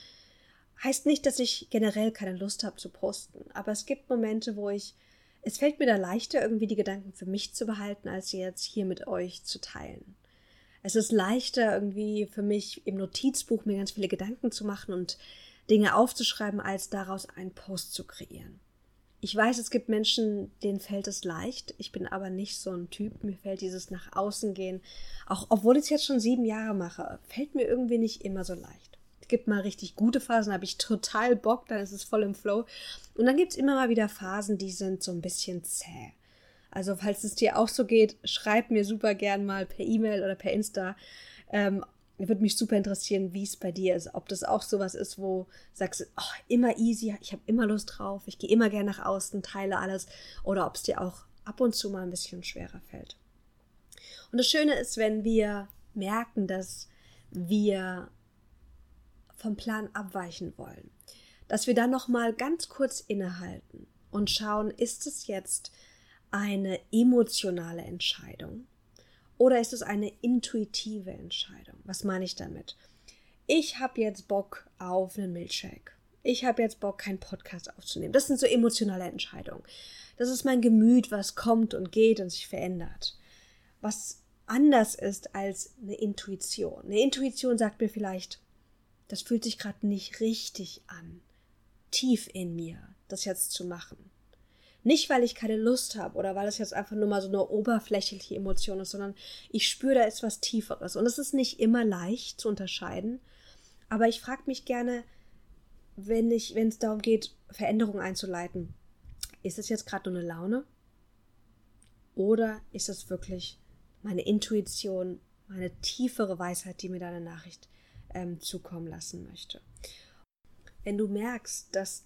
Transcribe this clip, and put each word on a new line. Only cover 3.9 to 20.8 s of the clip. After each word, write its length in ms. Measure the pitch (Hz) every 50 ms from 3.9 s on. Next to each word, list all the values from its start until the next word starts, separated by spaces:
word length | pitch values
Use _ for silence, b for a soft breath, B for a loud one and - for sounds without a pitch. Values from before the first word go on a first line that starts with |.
| 269 - - -
Momente, 460 | 254 240 226 214 220 226 220 247 214
wo 120 | 208 208 202
ich 280 | 202 202 - - - b b b b b b b b b b
es 120 | 220 - -
fällt 200 | 277 294 294 -
mir 80 | 302
da 100 | 247 220
leichter, 440 | 196 190 180 185 233 - - - 196
irgendwie 260 | - 220 226 214 220
die 80 | 202 220
Gedanken 380 | 196 196 202 190 202 196 196 -
für 140 | - 185
mich 260 | 185 190 202 - - -
zu 140 | - 226
behalten, 420 | 214 220 202 202 208 208 208 - -
als 220 | 185 190 185 -
sie 80 | - 190
jetzt 260 | 185 185 180 - -
hier 220 | - - 220 196
mit 200 | 185 180 - -
euch 380 | - 190 180 180 180 - - -
zu 160 | - - -
teilen. 560 | - - - - 73 - - - - - 196 _ b b b b b b b b b b b b b
Es 140 | 196 -
ist 160 | 220 214 220 233
leichter, 640 | 214 180 190 220 254 247 - - 262 233 214 196
irgendwie 520 | 196 208 202 190 202 214 208 214 208 208
für 160 | 202 - 214 202
mich 440 | 202 208 208 202 - - - -
im 100 | - 196
Notizbuch 720 | 190 196 190 - - - 269 254 - - - 233 214 -
mir 100 | 214 202
ganz 140 | 196 196 190
viele 180 | - 214 190 175
Gedanken 420 | - - - 208 240 - - -
zu 140 | - - 208
machen 300 | 208 202 196 - - 190
und 240 | 185 180 170 - B B B B B B B B B B -
Dinge 280 | 220 214 208 190 -
aufzuschreiben, 640 | 208 233 247 - - 240 - - - 214 208 202 202
als 280 | - - 196 190 - -
daraus 400 | - 196 190 185 190 190 - -
einen 240 | - - 185 185 -
Post 400 | - - - 196 175 - - -
zu 120 | - -
kreieren. 540 | - - - - - - - - - - - _ _ _ _ _ _ _ _ _ _ _ -
Ich 160 | - 190 -
weiß, 220 | 208 214 233 254 240
es 120 | 226 -
gibt 180 | - 240 - -
Menschen, 600 | 220 214 220 208 - - 226 214 208 202 196 196 - - -
denen 180 | 202 202 190